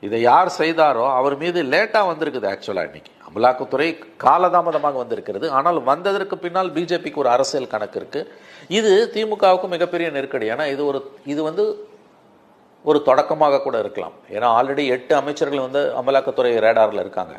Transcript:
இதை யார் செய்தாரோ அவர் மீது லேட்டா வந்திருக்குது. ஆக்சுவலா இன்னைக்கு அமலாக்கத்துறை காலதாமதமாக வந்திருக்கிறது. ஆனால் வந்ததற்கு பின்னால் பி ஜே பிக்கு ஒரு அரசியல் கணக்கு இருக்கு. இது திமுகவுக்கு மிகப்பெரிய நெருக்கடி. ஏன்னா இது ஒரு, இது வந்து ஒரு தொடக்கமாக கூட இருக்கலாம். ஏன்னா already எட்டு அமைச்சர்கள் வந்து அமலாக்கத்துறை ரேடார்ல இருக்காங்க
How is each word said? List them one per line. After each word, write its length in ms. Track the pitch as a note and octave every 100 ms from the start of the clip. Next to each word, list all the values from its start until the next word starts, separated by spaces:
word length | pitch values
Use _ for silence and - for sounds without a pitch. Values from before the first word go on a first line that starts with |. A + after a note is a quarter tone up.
இதை 200 | G2+ A2+
யார் 300 | A#2+ D3 F#3 -
செய்தாரோ 560 | D#3+ E3 D#3 A#2 B2+
அவர் 220 | C3 C3+ C#3
மீது 260 | E3 F3
லேட்டா 380 | C#3 D3+ G#3+ A3 F#3+
வந்திருக்குது. 380 | D#3+ D#3 C3 G2+
ஆக்சுவலா 320 | G2 - F#2+ D#2+
இன்னைக்கு 220 | D2+ - _ -
அமலாக்கத்துறை 680 | G#2+ A#2+ B2+ C3 C3+ E3 D#3+ - -
காலதாமதமாக 720 | B2 D#3+ F3+ F3 E3+ D#3 C#3+ C3+
வந்திருக்கிறது. 480 | A#2+ A2 - G2+ D#3
ஆனால் 320 | C3+ D#3 E3+
வந்ததற்கு 560 | B2+ D3 F#3+ G3 F#3+ F#3
பின்னால் 320 | F3 F3+ F#3
பி 140 | D3+
ஜே 120 | E3+ E3+
பிக்கு 260 | D#3+ D3
ஒரு 40 | C3
அரசியல் 440 | B2 C3 D3 B2
கணக்கு 260 | G#2+ G#2 G2+
இருக்கு. 320 | - C#3+ - - - - -
இது 420 | G3 A3 F#3+ A3+
திமுகவுக்கு 540 | G#3+ A3 G#3 G3 F#3 F#3+
மிகப்பெரிய 420 | F3 E3+ F3 E3+
நெருக்கடி. 400 | C#3+ C3+ C3 A2
ஏன்னா 160 | A#2+ D3+
இது 200 | C#3 D3
ஒரு, 260 | C3+ C3+ -
இது 180 | C#3 D3
வந்து 480 | D#3 E3+ G#3+ - - - _ _ _ _ _ _ _ _
ஒரு 180 | D3 D3
தொடக்கமாக 600 | C#3+ C3+ - D#3 D3+ C#3
கூட 160 | C#3 A#2
இருக்கலாம். 340 | G#2 - E2+ - -
ஏன்னா 160 | G2+ A#2+ A2+
already 280 | C3 C#3+ C#3
எட்டு 280 | B2+ B2+
அமைச்சர்கள் 520 | D3+ C#3 D3 C#3+ C#3+ B2+
வந்து 140 | C#3 C#3+ B2
அமலாக்கத்துறை 520 | B2+ C3+ C3+ B2+ B2 A#2
ரேடார்ல 380 | A2 A2+ G#2+ G#2
இருக்காங்க 300 | F#2 - F2+